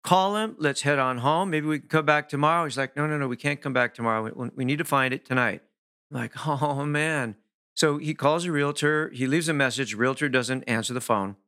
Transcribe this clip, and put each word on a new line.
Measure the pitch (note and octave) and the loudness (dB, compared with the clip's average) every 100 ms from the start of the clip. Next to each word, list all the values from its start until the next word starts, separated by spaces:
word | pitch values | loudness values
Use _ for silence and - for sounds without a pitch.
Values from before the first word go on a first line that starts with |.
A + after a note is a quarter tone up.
Call | - F#3 F#3+ G#3 | 4 4 4 0
him. | A3 - | -4 -2
Let's | D3+ C3 | -2 0
head | C#3+ C#3+ | 0 2
on | C3 B2+ | 2 0
home. | B2+ D#3+ G3 | 2 2 0
Maybe | D#3 D3+ | -2 -2
we | D3+ | -4
can | - | 0
come | D#3+ D3+ | 0 4
back | D3+ C#3+ | 2 0
tomorrow." | C#3 D3 E3+ | 0 2 2
He's | D#3+ B2+ | 0 -4
like, | C3+ - | -4 -2
"No, | D3+ | -2
no, | D3+ | -2
no, | C3+ | -2
we | A#2+ | -2
can't | C#3+ C#3+ | -4 -4
come | C#3+ | -2
back | B2+ A#2+ | 0 0
tomorrow. | - A#2 A2 A2 | 0 0 0 -2
We, | - A#2+ | -6 -8
we | - | -4
need | B2+ D3 | -2 0
to | |
find | - C#3 C3 | 0 2 2
it | C3+ - | -2 -2
tonight." | B2+ A#2+ F#2 _ _ _ _ _ | 0 0 -2 _ _ _ _ _
I'm | C3+ | -8
like, | A#2 - | -8 -6
<laughs> | D3+ | -4
"Oh, | C#3+ D3 C#3 D3 | 0 0 0 -2
man." | D3 D#3 D3+ A#2+ G#2 _ _ _ | 0 0 -2 -4 -8 _ _ _
So | - D#3 D3 | 0 2 2
he | D3+ | -4
calls | D#3 C#3 D#3+ | 0 2 2
a | F3 | 0
realtor. | D3 C#3+ C#3+ D3 D3+ D#3 | 0 0 0 0 2 -2
He | A#2+ C3 | -4 0
leaves | D3+ D#3+ | 0 0
a | |
message. | D3 C3+ A#2 B2+ | 2 0 0 -4
Realtor | G#2+ B2 C3 D3 | 0 0 2 0
doesn't | C3 A#2 C3 | 0 0 -4
answer | - A2+ G#2+ | -2 -2 -2
the | B2 | -6
phone. | - A2 G2 G2 | 0 0 0 -8